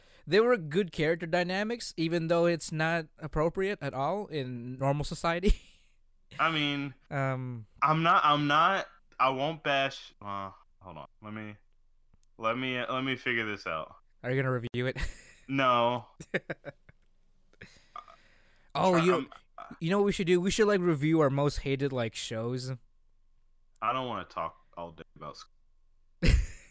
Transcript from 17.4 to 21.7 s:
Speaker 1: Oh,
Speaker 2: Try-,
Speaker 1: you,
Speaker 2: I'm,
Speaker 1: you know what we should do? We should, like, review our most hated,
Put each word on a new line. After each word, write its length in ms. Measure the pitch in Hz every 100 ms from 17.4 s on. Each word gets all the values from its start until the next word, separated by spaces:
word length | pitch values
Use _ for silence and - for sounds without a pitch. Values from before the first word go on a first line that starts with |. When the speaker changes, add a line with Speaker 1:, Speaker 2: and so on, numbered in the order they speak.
| _ _ - - _ - - - _ _ _ _ _ -
Speaker 1:
Oh, 160 | 185
Speaker 2:
Try-, 100 | 170
Speaker 1:
you, 120 | 170 170
Speaker 2:
I'm, 120 | 131 - _ - - -
Speaker 1:
you 100 | 165
know 60 | 202
what 80 | 202
we 60 |
should 160 | 202 175
do? 140 | 180
We 100 | 185
should, 160 | 226 208
like, 140 | 202
review 380 | 175 147 151 160
our 100 | 143
most 280 | 139 143 -
hated, 340 | 139